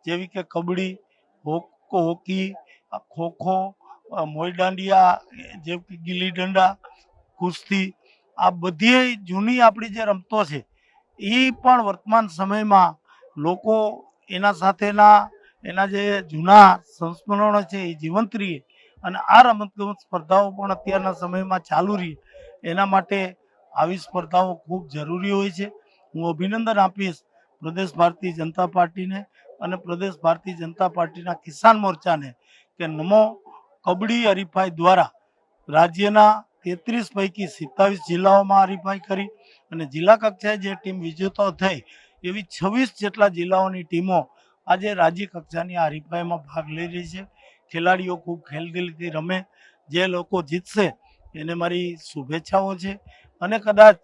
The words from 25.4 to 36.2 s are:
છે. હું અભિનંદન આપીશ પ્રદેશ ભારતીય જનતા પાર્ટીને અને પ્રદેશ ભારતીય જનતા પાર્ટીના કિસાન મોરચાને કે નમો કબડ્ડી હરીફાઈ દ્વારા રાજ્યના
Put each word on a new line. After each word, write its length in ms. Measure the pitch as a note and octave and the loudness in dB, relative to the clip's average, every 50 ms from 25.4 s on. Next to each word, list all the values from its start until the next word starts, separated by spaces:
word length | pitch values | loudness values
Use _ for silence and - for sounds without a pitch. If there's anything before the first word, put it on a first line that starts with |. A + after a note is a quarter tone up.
| G3 G3+ | -2 -4
છે. 160 | E3 F3 G3+ G3+ - - _ _ _ _ _ _ - | -6 -8 -10 -10 -10 -20 _ _ _ _ _ _ -10
હું 140 | D#3+ E3 E3+ | -6 -4 -4
અભિનંદન 500 | E3 D3+ F3+ G3 G#3+ A3+ A3+ A3 A3 G#3 | -4 -4 -4 -4 -4 -4 -2 0 2 2
આપીશ 360 | F#3+ F#3 F#3 G3 G3 F#3 D#3+ - _ _ _ _ _ _ _ _ | 0 0 0 -4 -6 -6 -6 -10 _ _ _ _ _ _ _ _
પ્રદેશ 340 | D3+ D#3+ E3 F#3 F#3+ F3 C#3 | -12 -10 -6 -6 -6 -6 0
ભારતીય 380 | E3 E3+ F3 E3+ E3+ F#3+ F3+ | 0 0 0 0 _ -10 -8
જનતા 340 | E3 D#3+ D#3+ D#3+ D#3+ - F#3 | -6 -6 -8 -6 -4 -4 -4
પાર્ટીને 600 | F3 F3+ F#3 F3 E3+ E3+ F#3+ F#3 F#3 F#3+ G3 G3+ _ _ _ _ - - _ | -2 0 0 0 0 _ -10 -8 -8 -8 -10 -12 _ _ _ _ -20 -18 _
અને 160 | - F3+ F#3 | -10 -8 -8
પ્રદેશ 380 | F#3 - F3 F3 F3 G3 G3 F3 D3 | -10 -8 -10 -8 -6 -6 -8 -8 -2
ભારતીય 320 | D#3 E3 E3+ E3+ _ F#3+ F3+ | 0 0 0 0 _ -14 -12
જનતા 340 | E3 E3+ E3 E3 - F#3+ F3+ | -10 -12 -14 -4 -4 -4 -2
પાર્ટીના 440 | E3+ F3 E3+ E3 E3 F3+ E3+ F3+ | -2 -4 -4 -4 -6 -14 -10 -10
કિસાન 440 | E3+ - _ E3+ D3 - - A3+ A3+ | -10 -10 _ -20 -14 2 4 4 4
મોરચાને 580 | G#3+ G#3 G3 F3 D#3 - F#3 E3 D3+ C#3+ C3+ B2 _ _ _ _ _ _ _ _ _ | 4 0 -4 -4 -4 -2 -2 -2 -2 -4 -12 -16 _ _ _ _ _ _ _ _ _
કે 80 | F3 | -8
નમો 540 | D#3+ D#3 D3+ D#3 F3+ G3+ A3 G#3+ A3 A3 - _ - - - _ _ _ _ _ | -8 -6 -6 -2 2 4 4 4 2 -2 -12 _ -20 -20 -20 _ _ _ _ _
કબડ્ડી 420 | F3+ F3+ F#3 G#3+ G#3+ A#3 A#3+ A#3 | -4 -4 -2 -2 -2 -2 0 2
હરીફાઈ 440 | G#3+ F#3+ F#3 G3 D#3+ _ F#3+ F#3+ F#3 | 0 0 0 -4 -6 _ -2 -2 -2
દ્વારા 400 | E3 D#3+ E3+ F3+ F#3+ F3+ D#3+ - _ _ _ _ _ _ _ _ _ _ _ - | -4 2 4 4 6 6 4 0 _ _ _ _ _ _ _ _ _ _ _ -2
રાજ્યના 760 | D3 D#3 E3+ F3 E3 F3+ G3+ G3+ G#3 G#3+ | 2 4 4 4 2 -2 -2 4 6 6